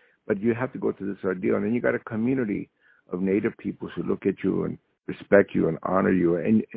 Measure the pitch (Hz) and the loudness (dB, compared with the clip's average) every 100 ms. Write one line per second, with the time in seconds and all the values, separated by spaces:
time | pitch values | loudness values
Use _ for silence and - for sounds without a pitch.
0 | _ _ - 104 113 113 131 - 110 - | _ _ -6 -2 0 -2 -4 -4 -4 -4
1 | 101 98 95 92 110 107 101 120 123 120 | -8 -6 -4 -2 0 0 0 0 0 -2
2 | - 110 120 135 110 92 82 _ _ _ | -4 -4 -2 0 -2 -4 -8 _ _ _
3 | _ 90 95 98 110 - 98 - 87 - | _ -4 0 2 0 -4 -8 -8 -10 -8
4 | 92 98 101 92 95 92 85 - _ _ | -4 -2 -2 -2 -2 -2 -2 -6 _ _
5 | - - - 101 95 - 85 82 92 92 | -12 -12 4 6 6 2 0 0 0 2
6 | 98 92 85 85 76 110 - | 4 4 4 2 4 2 2